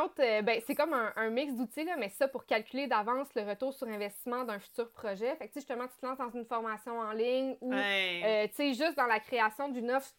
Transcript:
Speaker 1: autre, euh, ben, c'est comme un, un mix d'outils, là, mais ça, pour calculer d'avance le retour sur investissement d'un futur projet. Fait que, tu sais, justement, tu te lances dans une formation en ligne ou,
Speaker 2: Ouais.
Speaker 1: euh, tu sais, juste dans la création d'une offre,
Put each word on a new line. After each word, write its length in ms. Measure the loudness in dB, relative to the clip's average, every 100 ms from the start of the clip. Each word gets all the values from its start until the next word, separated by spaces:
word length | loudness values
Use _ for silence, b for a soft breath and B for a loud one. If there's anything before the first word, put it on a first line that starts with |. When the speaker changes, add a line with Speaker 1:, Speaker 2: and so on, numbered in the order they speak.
Speaker 1:
autre, 120 | 2 2
euh, 220 | 4 4
ben, 180 | 4 2 0
c'est 80 |
comme 180 | 0 2
un, 180 | 2 0 0
un 140 | 0
mix 240 | 0 0
d'outils, 300 | -2 -4 -4
là, 120 | -4 -2
mais 120 | -4
ça, 180 | 0 0
pour 180 | 0 -2
calculer 400 | 0 0 -4 0
d'avance 420 | 0 2 0 -2
le 80 | -4
retour 300 | -4 -2 -4
sur 140 | -4 -6
investissement 560 | -4 -6 -6 -6 -4
d'un 140 | -4 -6
futur 320 | -8 -6 -6
projet. 420 | -6 -6 -2 -2 -4
Fait 120 | -6
que, 40 |
tu 80 | -10
sais, 60 | -8
justement, 200 | -6 -6
tu 80 | -8
te 60 | -8
lances 120 | -4
dans 120 | -6
une 140 | -6 -4
formation 520 | -2 -2 -4 -6 -4
en 140 | -2
ligne 440 | 0 2 2 0 -2
ou, 100 | -2
Speaker 2:
Ouais. 500 | 0 2 2 2 2
Speaker 1:
euh, 240 | 2 4 2
tu 60 |
sais, 140 | 0 0
juste 220 | 2 2 2
dans 100 | 2
la 140 | 2
création 480 | 2 2 2 2 -4
d'une 220 | -2 0
offre, 180 | 0 -2